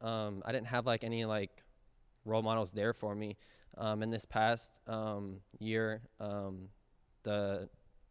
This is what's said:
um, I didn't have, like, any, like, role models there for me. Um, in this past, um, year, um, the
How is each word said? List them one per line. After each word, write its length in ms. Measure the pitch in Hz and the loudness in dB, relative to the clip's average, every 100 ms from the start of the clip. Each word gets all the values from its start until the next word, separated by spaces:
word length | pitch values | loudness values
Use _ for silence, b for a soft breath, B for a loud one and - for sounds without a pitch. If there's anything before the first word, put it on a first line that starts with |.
um, 400 | 113 110 104 98 - | -2 -2 -2 -4 -2
I 60 | |
didn't 160 | 123 117 | -2 0
have, 180 | 123 120 | 0 4
like, 160 | 113 | 2
any, 220 | 113 117 113 | 2 0 2
like, 380 | 107 101 - - - - _ - _ 107 | 2 0 -6 -20 -20 -20 _ -20 _ 0
role 160 | 110 | 2
models 300 | 110 113 95 | 4 2 2
there 220 | 104 110 | 2 2
for 200 | - 107 | 2 -2
me. 240 | 104 107 107 B B B - | -2 -4 -6 B B B -4
Um, 240 | 110 107 | 0 0
in 80 | 110 | 0
this 140 | 113 | -2
past, 560 | - 110 110 117 - - - | 0 4 4 4 -2 -12 -6
um, 540 | 110 110 101 101 95 - - | -4 -2 -4 -6 -10 -14 -8
year, 440 | 110 110 110 110 113 - | 0 2 2 -2 -8 -10
um, 480 | 104 101 98 92 98 - _ _ _ _ | -6 -4 -6 -8 -12 -18 _ _ _ _
the 460 | 110 104 101 98 95 - - - - | -2 0 0 -2 -6 -14 -20 -20 -20